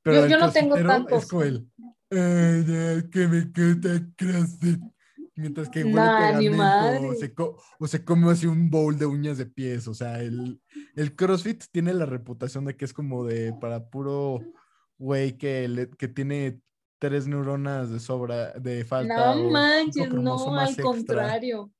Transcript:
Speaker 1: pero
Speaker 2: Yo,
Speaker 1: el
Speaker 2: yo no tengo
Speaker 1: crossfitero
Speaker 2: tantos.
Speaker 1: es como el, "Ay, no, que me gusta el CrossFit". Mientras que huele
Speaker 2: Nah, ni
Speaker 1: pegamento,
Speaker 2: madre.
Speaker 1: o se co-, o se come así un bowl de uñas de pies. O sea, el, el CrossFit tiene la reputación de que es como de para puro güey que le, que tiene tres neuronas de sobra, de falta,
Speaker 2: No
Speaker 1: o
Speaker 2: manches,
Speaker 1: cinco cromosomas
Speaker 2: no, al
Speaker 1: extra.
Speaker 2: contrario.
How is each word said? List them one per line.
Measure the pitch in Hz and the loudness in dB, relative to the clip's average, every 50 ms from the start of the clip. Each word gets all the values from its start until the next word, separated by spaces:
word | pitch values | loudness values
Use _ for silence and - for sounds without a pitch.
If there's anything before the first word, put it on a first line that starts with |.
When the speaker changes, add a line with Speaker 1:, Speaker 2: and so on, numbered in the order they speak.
Speaker 1:
pero | _ - 302 294 | _ 6 6 8
Speaker 2:
Yo, | 285 | 8
Speaker 1:
el | 294 | 8
Speaker 2:
yo | 311 311 | 6 6
no | 339 339 - | 4 4 4
tengo | 320 294 285 285 | 4 4 4 2
Speaker 1:
crossfitero | 285 170 170 262 254 247 | 2 4 4 4 2 2
Speaker 2:
tantos. | - 254 233 - | 2 0 0 0
Speaker 1:
es | - | 0
como | - 175 151 | -2 0 0
el, | 143 135 117 113 - _ _ 226 240 _ _ _ _ | 0 -2 -4 -8 -12 _ _ -20 -20 _ _ _ _
"Ay, | 196 185 180 175 175 175 170 170 165 165 165 | -2 0 2 2 4 4 6 4 4 4 2
no, | 156 165 165 165 165 165 165 170 170 | 2 0 0 0 0 0 -2 -2 -2
que | - 185 180 175 | 0 2 2 4
me | 170 170 165 | 4 2 0
gusta | 170 - 175 175 170 175 170 175 190 175 | 0 0 2 4 4 4 4 2 0 0
el | 170 170 - - | -2 -2 -4 -8
CrossFit". | - 185 180 180 175 170 170 - - - 175 170 170 - - _ _ _ _ _ - 302 - _ | -6 -4 -2 0 0 0 0 -2 -2 0 0 0 0 -4 -12 _ _ _ _ _ -20 -20 -18 _
Mientras | - 156 156 143 160 156 143 | -10 -8 -8 -6 -8 -8 -6
que | - 160 156 | -6 -2 0
huele | 147 - | 2 4
Speaker 2:
Nah, | 214 220 226 220 220 214 214 214 214 | 4 6 6 6 4 4 4 4 4
ni | 214 214 | 4 4
Speaker 1:
pegamento, | 208 | 4
Speaker 2:
madre. | 208 202 196 196 202 214 233 254 269 269 262 | 4 4 4 4 4 4 2 0 0 -2 -4
Speaker 1:
o | 247 | -4
se | - - 139 - | -4 -6 -8 -4
co-, | - - - - - _ _ _ _ | -4 -4 -4 -4 -10 _ _ _ _
o | 151 147 | -8 -4
se | - 160 170 | -4 -4 0
come | - 175 170 170 170 | 2 4 6 6 6
así | 170 170 170 | 6 4 2
un | 170 160 160 170 165 | 0 2 2 2 4
bowl | 147 160 156 151 151 | 4 4 2 2 2
de | 147 151 | 0 0
uñas | 147 139 143 147 151 147 | 0 0 -2 -2 -4 -4
de | 127 127 | -6 -8
pies. | 117 _ - 135 127 123 120 113 113 | -10 _ -8 -6 -4 -4 -6 -6 -8
O | 110 | -10
sea, | 110 123 117 117 117 120 | -8 -8 -8 -6 -6 -6
el, | 120 117 120 123 127 123 - _ _ _ - - _ _ | -6 -6 -6 -8 -8 -10 -12 _ _ _ -20 -20 _ _
el | - 156 147 143 | -6 -6 -6 -2
CrossFit | - 180 185 190 180 175 208 226 226 - - _ | -2 0 0 0 0 -2 -4 -8 -8 -10 -8 _
tiene | 175 165 175 185 | -2 -2 0 0
la | 185 165 | -2 -2
reputación | 139 127 127 113 - 123 117 - - - 135 139 | -2 -4 -8 -10 -12 -12 -10 -10 -8 -8 -8 -8
de | 139 131 | -8 -8
que | _ - | _ -10
es | 127 - | -10 -8
como | - 151 139 127 123 123 | -8 -8 -6 -6 -6 -4
de | 120 113 113 113 113 113 | -4 -4 -4 -4 -6 -6
para | 113 120 117 117 117 117 117 | -8 -8 -8 -8 -8 -10 -12
puro | - 135 139 139 139 143 143 139 135 123 113 113 - _ _ _ _ _ _ _ _ | -12 -10 -8 -6 -4 -4 -4 -4 -4 -6 -8 -12 -20 _ _ _ _ _ _ _ _
güey | _ 131 131 143 135 135 139 127 | _ -6 -2 -2 0 0 -2 -4
que | - - 143 135 131 127 | -4 -6 -4 -4 -2 -4
le, | 123 120 123 127 123 | -4 -4 -4 -6 -8
que | - _ - | -8 _ -10
tiene | 127 120 - 135 135 143 143 139 135 127 123 _ _ _ _ _ _ _ _ | -8 -6 -6 -6 -4 -4 -4 -4 -6 -6 -10 _ _ _ _ _ _ _ _
tres | - 147 139 143 135 | -4 -2 -2 -2 -2
neuronas | 139 147 143 139 135 139 139 139 139 139 135 127 120 | -2 -4 -4 -4 -4 -4 -4 -4 -6 -6 -6 -6 -6
de | 113 117 | -6 -8
sobra, | 113 120 131 127 123 120 120 120 117 90 - | -6 -6 -6 -6 -4 -6 -4 -6 -6 -6 -8
de | - 127 127 123 120 117 | -10 -8 -6 -6 -6 -6
falta, | 117 131 131 - 226 233 226 240 247 262 | -4 -4 -4 -2 -2 0 2 2 4 4
Speaker 2:
No | 302 349 359 | 2 2 2
Speaker 1:
o | |
Speaker 2:
manches, | 320 294 285 294 302 311 320 311 - | 2 4 4 4 4 2 0 0 -2
Speaker 1:
cinco | 285 269 262 | -2 -4 -2
cromosomas | 254 247 247 254 254 262 262 | -2 -2 0 0 -2 -2 -4
Speaker 2:
no, | 262 277 277 | -4 -2 0
al | 269 269 | 0 -2
Speaker 1:
extra. | 269 - - | -2 -2 -2
Speaker 2:
contrario. | 262 247 233 226 - - 196 202 214 220 226 226 254 233 214 202 208 _ _ | -2 -2 -2 -2 -2 -2 -2 -2 -2 -2 -4 -4 -4 -6 -6 -8 -14 _ _